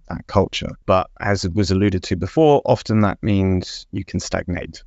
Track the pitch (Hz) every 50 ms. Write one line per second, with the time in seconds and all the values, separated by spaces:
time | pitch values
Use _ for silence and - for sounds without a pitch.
0 | _ - - - - - - 101 92 - - - - - 73 - _ - 95 92
1 | 90 - _ - - 101 101 95 - 95 85 101 104 90 95 95 101 104 95 92
2 | - - 98 85 87 95 - 156 160 151 147 139 - - 123 - - - 110 110
3 | 104 98 - - - 110 104 98 98 95 95 92 90 - - - - - - 98
4 | 95 - - 87 - - - 90 82 - 87 82 - 78 78 - -